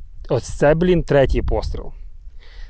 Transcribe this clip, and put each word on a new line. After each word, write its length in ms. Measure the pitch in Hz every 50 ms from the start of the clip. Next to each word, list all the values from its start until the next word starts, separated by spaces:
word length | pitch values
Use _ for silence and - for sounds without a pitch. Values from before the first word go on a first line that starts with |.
| - - - - - -
ось 140 | - 117 -
це, 320 | - - - 156 143 160
блін, 280 | 160 175 180 180 165 -
третій 380 | - 139 139 135 - - 120
постріл. 500 | - - 113 107 98 - - - - - - - - - - - - - - - - - - - -